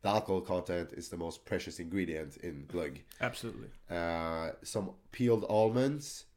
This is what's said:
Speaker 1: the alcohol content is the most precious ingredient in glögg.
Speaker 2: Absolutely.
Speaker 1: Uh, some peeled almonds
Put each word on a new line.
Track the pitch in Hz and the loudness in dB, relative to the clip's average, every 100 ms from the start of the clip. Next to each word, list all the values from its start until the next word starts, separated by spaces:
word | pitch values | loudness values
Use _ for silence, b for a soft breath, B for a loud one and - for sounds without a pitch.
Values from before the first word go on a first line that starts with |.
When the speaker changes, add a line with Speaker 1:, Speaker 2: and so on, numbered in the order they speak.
Speaker 1:
the | 101 | 4
alcohol | 107 104 95 | 2 4 0
content | 90 90 87 87 85 | 2 -2 0 -2 -2
is | - 87 | -8 -10
the | 85 | -6
most | 82 78 | -6 -6
precious | - 92 85 78 | -4 -4 -2 -8
ingredient | 82 95 87 78 76 69 | -2 0 0 0 -6 -8
in | 87 71 69 | -8 -8 -6
glögg. | 87 78 69 - - | -4 -4 -6 -16 -4
Speaker 2:
Absolutely. | 123 - 117 - - - - | -4 -4 -8 -8 -12 -14 -6
Speaker 1:
Uh, | 85 85 82 82 82 82 - | -2 0 0 0 -2 -4 -6
some | - 110 95 - - | -4 -4 -4 -8 -16
peeled | - 123 113 | 0 4 4
almonds | 104 107 110 117 135 147 - - - | 6 6 6 6 4 2 -6 -12 -14